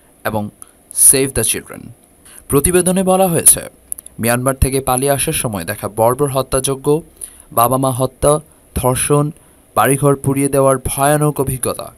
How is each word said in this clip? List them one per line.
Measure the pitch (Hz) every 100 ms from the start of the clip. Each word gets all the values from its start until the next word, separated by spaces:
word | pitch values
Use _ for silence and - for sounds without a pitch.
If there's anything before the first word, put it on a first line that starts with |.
| _ _ 110
এবং | 107 104 - - _ _
সেভ | - - 135 135
দ্য | 127
চিলড্রেন। | 113 90 - - - - _ _ - - -
প্রতিবেদনে | 139 175 180 175 185
বলা | 185 185 190
হয়েছে, | 160 - - - - _ - - -
মিয়ানমার | 113 120 127 131
থেকে | 135 135
পালিয়ে | 131 127 139 139
আসার | 160 143
সময় | 123 101 85
দেখা | 104 104 107
বর্বর | 113 127 147
হত্যাযজ্ঞ, | 131 131 135 131 135 139 156 - - - - -
বাবা | 117 120 131
মা | 135
হত্যা, | 120 131 - - 151 - _ _ -
ধর্ষণ, | 127 127 - 147 147 - _ _ _ -
বাড়িঘর | 117 139 143 139
পুড়িয়ে | 139 135 139
দেওয়ার | 139 135 131 -
ভয়ানক | - 139 151 151 143
অভিজ্ঞতা | 135 131 110 - 78